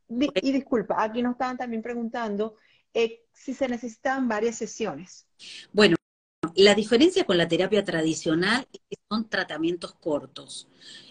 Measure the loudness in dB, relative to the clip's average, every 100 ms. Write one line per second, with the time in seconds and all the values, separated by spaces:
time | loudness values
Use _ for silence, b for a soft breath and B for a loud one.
0 | _ -2 -2 0 0 -2 -2 -4 0 -2
1 | -2 -2 -4 -2 -4 -6 -6 -6 -6 -6
2 | -6 -6 -4 -4 -6 b b b _ -2
3 | -2 -4 _ _ -12 -4 -4 -4 -8 -6
4 | -4 -2 -2 0 -2 -4 -10 -6 -6 -6
5 | -14 -20 _ _ B B B 4 6 4
6 | -2 _ _ _ -4 6 6 6 2 4
7 | 6 4 2 2 2 2 2 2 0 0
8 | 0 0 0 0 2 0 -4 -18 _ -18
9 | _ -6 -2 -4 -4 -2 -2 -2 -8 _
10 | -4 -4 -4 -18 -16 -18 -18 B B B
11 | B